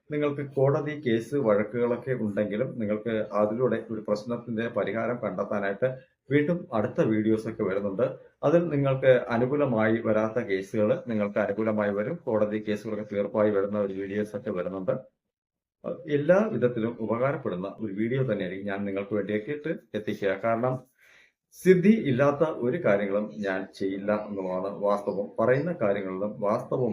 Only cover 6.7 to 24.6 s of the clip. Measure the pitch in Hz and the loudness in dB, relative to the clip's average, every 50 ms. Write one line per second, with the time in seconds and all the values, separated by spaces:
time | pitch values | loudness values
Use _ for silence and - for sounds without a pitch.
6.7 | 120 110 104 117 - 180 160 113 110 107 104 110 110 107 - 113 110 - 107 92 | -2 -2 -2 0 0 0 2 2 2 2 2 2 2 2 0 -4 -4 -2 -2 -2
7.7 | 95 101 101 101 95 95 127 143 - - - - _ _ - 143 160 175 175 165 | 0 -2 -2 -2 -2 0 0 -2 -2 -4 -16 -20 _ _ 0 4 4 4 4 2
8.7 | 147 139 139 135 131 131 135 131 127 120 - - 117 113 123 123 143 147 143 127 | 0 2 2 2 2 4 6 6 6 6 4 2 0 2 2 2 2 2 2 2
9.7 | 120 110 110 110 113 117 110 110 107 107 110 110 110 123 110 98 95 95 95 - | 2 4 4 4 2 2 2 2 2 2 2 0 0 -2 -2 0 -2 -2 -2 -2
10.7 | - 110 104 110 127 - - 120 113 107 104 104 104 110 101 98 101 107 110 110 | 0 2 2 2 2 0 -2 -4 -2 -2 -2 0 0 0 0 0 0 -2 0 0
11.7 | 107 104 104 104 98 101 107 131 170 170 - 127 110 107 107 104 104 107 - 107 | 0 0 0 0 0 0 -2 -2 -4 -6 -4 -2 0 2 2 0 0 -2 -2 -2
12.7 | 104 104 - 110 107 101 107 - 101 101 101 101 - 110 104 107 104 98 98 101 | -4 -4 -4 -6 -6 -6 -6 -4 -2 -2 -2 0 2 2 2 4 4 2 0 0
13.7 | 104 104 101 98 95 95 98 95 98 104 104 104 - 101 - 110 101 90 87 90 | 0 -2 -2 -2 -2 -4 -6 -4 -2 -4 -4 -4 -6 -8 -6 -4 -4 -4 -4 -4
14.7 | 95 95 92 - - - - - _ _ _ _ _ _ _ _ _ _ _ _ | -4 -4 -2 -2 -4 -4 -6 -10 _ _ _ _ _ _ _ _ _ _ _ _
15.7 | _ _ - - - - - 160 147 139 147 160 180 196 220 214 - 113 117 120 | _ _ -10 -8 -8 -8 -4 -2 -2 2 4 4 4 4 4 2 0 0 0 0
16.7 | - 113 107 117 120 - 113 101 110 117 127 139 151 160 127 107 90 87 92 98 | 0 0 -2 -4 -4 -4 -4 -2 0 0 0 0 0 -2 -4 -4 -4 -4 -6 -6
17.7 | - - 110 104 95 101 110 117 127 135 127 117 104 95 92 87 92 98 98 101 | -8 -8 -8 -6 -4 -2 -2 0 0 0 0 0 0 -2 -2 -4 -6 -6 -6 -6
18.7 | 98 101 104 101 98 98 101 - 113 104 98 95 104 107 - - 147 147 - 156 | -4 -4 -4 -4 -4 -4 -4 -2 -2 -2 -2 0 -2 -2 -2 -4 -6 -6 -4 -6
19.7 | 175 - - _ - 107 - - 104 - 104 98 98 98 - 113 113 113 123 127 | -6 -6 -8 _ -8 -6 -4 -4 -4 -2 0 -2 -2 0 0 0 0 0 0 0
20.7 | 135 135 - _ _ _ _ - - - _ _ _ _ _ _ _ - - 180 | -2 -2 -6 _ _ _ _ -20 -20 -20 _ _ _ _ _ _ _ 0 4 6
21.7 | 185 175 165 208 226 226 - 143 120 123 143 143 143 - 165 156 - - 120 123 | 6 8 8 6 6 6 4 2 2 4 4 4 4 4 2 0 0 0 -2 -2
22.7 | 165 175 - 113 101 101 104 98 98 104 107 107 - 107 101 95 95 95 98 - | 0 0 2 4 4 4 2 0 0 0 -2 -2 -6 -4 -4 -2 -2 -2 -4 -8
23.7 | - - 101 95 98 98 98 101 107 104 107 107 104 98 95 92 92 92 | -8 -4 -4 -2 -2 -2 0 0 0 0 -2 -4 -6 -6 -4 -4 -4 -4